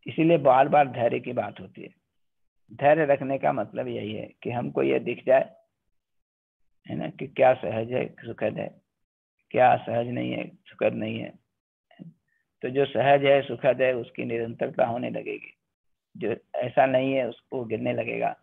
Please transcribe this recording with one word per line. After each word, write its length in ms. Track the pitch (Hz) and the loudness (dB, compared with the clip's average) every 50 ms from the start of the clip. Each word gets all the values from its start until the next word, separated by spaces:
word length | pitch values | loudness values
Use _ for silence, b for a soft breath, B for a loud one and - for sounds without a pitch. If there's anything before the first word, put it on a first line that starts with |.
| _ | _
इसीलिए 320 | 131 120 - 156 165 170 160 | -10 -2 0 4 4 4 4
बार 300 | 135 139 127 131 143 147 | 6 6 6 6 6 6
बार 200 | 139 147 147 131 | 6 4 4 4
धैर्य 320 | 120 123 117 120 127 123 | 0 0 0 0 0 -2
की 120 | 120 123 | -6 -6
बात 280 | 123 123 104 104 - - | -6 -6 -6 -6 -10 -14
होती 220 | - - _ - | -20 -18 _ -18
है। 120 | - - _ _ _ _ _ _ _ _ _ _ _ _ _ _ _ _ | -20 -20 _ _ _ _ _ _ _ _ _ _ _ _ _ _ _ _
धैर्य 320 | 107 113 139 143 156 160 156 | -10 0 4 4 4 4 4
रखने 340 | 139 139 139 143 131 139 139 | 2 2 0 0 -4 -6 -2
का 140 | - 147 | -2 -2
मतलब 360 | 147 123 104 107 - 120 127 127 | -2 -2 -6 -6 -6 -8 -6 -6
यही 260 | 117 117 110 104 107 | -6 -8 -8 -8 -8
है 140 | 104 - - _ _ | -10 -10 -12 _ _
कि 80 | - - | -10 -6
हमको 320 | 120 120 135 143 143 139 | -6 -6 -6 -4 -2 0
ये 160 | 135 135 135 131 | 0 2 0 0
दिख 280 | 120 120 120 - - | -2 -4 -8 -6 0
जाए, 300 | 127 131 135 - - - _ _ _ _ _ _ _ _ _ _ _ _ _ _ _ _ _ _ _ _ _ _ _ _ _ _ - | 2 4 4 2 0 -8 _ _ _ _ _ _ _ _ _ _ _ _ _ _ _ _ _ _ _ _ _ _ _ _ _ _ -10
है 80 | - | -8
ना, 120 | - - - | -8 -8 -10
कि 180 | - - - | -10 -12 -14
क्या 280 | 135 - - 131 127 131 | -12 0 4 4 4 4
सहज 380 | - - 90 110 110 113 117 | 2 -2 -6 -4 -4 -4 -4
है, 160 | 123 127 - 113 | -4 -4 -4 -6
सुखद 500 | - - - 117 110 - 110 107 110 - | -10 -14 -14 -14 -8 -4 -4 -4 -4 -4
है, 220 | - - - _ _ _ _ _ _ _ _ _ _ _ _ _ _ _ | -10 -10 -12 _ _ _ _ _ _ _ _ _ _ _ _ _ _ _
क्या 260 | - 120 127 123 120 | 2 4 6 6 4
सहज 300 | 113 110 117 113 120 120 123 | 2 0 -4 -4 -4 -4 -4
नहीं 240 | 123 123 123 123 | -6 -6 -6 -6
है, 160 | 123 113 117 - | -6 -6 -8 -10
सुखद 440 | - _ _ - - - 117 110 | -14 _ _ -20 -8 -2 -2 -2
नहीं 260 | 120 117 107 110 113 113 | -2 -2 -6 -6 -6 -8
है। 240 | - - - _ _ _ _ _ _ _ _ _ _ _ _ _ - 165 _ _ _ _ _ _ _ _ _ _ | -10 -12 -14 _ _ _ _ _ _ _ _ _ _ _ _ _ -20 -20 _ _ _ _ _ _ _ _ _ _
तो 60 | - 127 | -8 -4
जो 180 | 127 139 139 | 0 0 0
सहज 380 | 135 - 110 123 139 139 143 139 | 0 2 2 4 6 6 6 6
है, 180 | 139 139 139 | 6 4 4
सुखद 400 | 135 - 120 - - 170 147 143 | 4 0 -8 0 0 0 2 4
है, 120 | 131 127 127 | 2 2 2
उसकी 300 | 120 117 - _ - 123 | -2 -4 -8 _ -8 -6
निरंतरता 640 | 123 117 117 117 117 117 - - 127 - - 127 | -4 -4 -4 -4 -6 -4 -6 -6 -4 0 0 0
होने 240 | 120 117 123 123 120 | 0 0 -4 -4 -6
लगेगी, 480 | 113 110 107 104 104 104 - - - _ _ _ _ _ _ _ _ _ _ _ _ | -6 -8 -8 -8 -10 -10 -12 -18 -20 _ _ _ _ _ _ _ _ _ _ _ _
जो 200 | - - 104 113 - _ _ - | -6 -4 -4 -4 -6 _ _ -8
ऐसा 320 | 147 123 123 - - 131 | -6 -6 -2 4 4 4
नहीं 260 | 135 131 127 131 135 | 6 4 2 2 2
है 160 | 135 135 127 113 | 0 0 -2 -4
उसको 360 | 117 _ _ _ - 131 120 | -6 _ _ _ -8 -8 -6
गिरने 280 | 110 113 110 123 127 | -6 -6 -4 -4 -4
लगेगा। 440 | 123 117 117 117 117 113 113 113 113 _ | -4 -4 -4 -6 -4 -4 -4 -4 -6 _